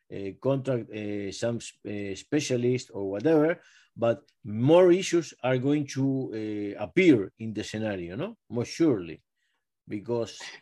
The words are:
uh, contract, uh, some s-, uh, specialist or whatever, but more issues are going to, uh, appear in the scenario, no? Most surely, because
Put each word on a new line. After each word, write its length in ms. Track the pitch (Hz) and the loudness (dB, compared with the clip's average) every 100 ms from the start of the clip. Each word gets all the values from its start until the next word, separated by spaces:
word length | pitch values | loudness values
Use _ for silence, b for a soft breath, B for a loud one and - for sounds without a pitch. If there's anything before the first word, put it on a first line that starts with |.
| _ | _
uh, 180 | 98 98 92 | -10 -10 -4
contract, 440 | 131 135 131 123 104 | -2 -2 0 -4 -4
uh, 400 | 107 104 104 98 | -8 -6 -6 -6
some 260 | - 117 117 | -4 -4 -4
s-, 160 | - - 104 | -8 -14 -10
uh, 300 | 104 101 92 | -6 -6 -8
specialist 760 | - 151 135 127 123 127 - | -4 -2 0 0 0 0 -4
or 100 | 101 98 | -8 -6
whatever, 460 | 101 143 160 156 175 b b b - | -2 2 4 4 0 b b b -2
but 240 | 117 95 - _ | 0 0 -6 _
more 480 | 104 110 131 170 180 | -8 0 6 8 8
issues 420 | 185 180 170 - - | 6 2 0 -2 -4
are 140 | 127 131 | 0 0
going 280 | 135 147 135 | 2 0 -2
to, 180 | 131 135 135 127 | -2 -2 -2 -4
uh, 500 | 110 107 104 101 104 | -6 -6 -4 -6 -6
appear 480 | 104 175 185 117 90 - | -2 4 6 6 2 -8
in 140 | 110 | -8
the 100 | 107 | -8
scenario, 520 | - 107 110 98 85 104 | -6 -6 -4 -4 -8 -8
no? 220 | 202 226 - | -10 -12 -8
Most 220 | 117 117 | -6 -4
surely, 500 | - 165 107 82 76 _ _ _ _ _ _ - | 2 2 2 -2 -14 _ _ _ _ _ _ -12
because 520 | 104 92 120 110 - B B | -10 -4 -4 -4 -10 B B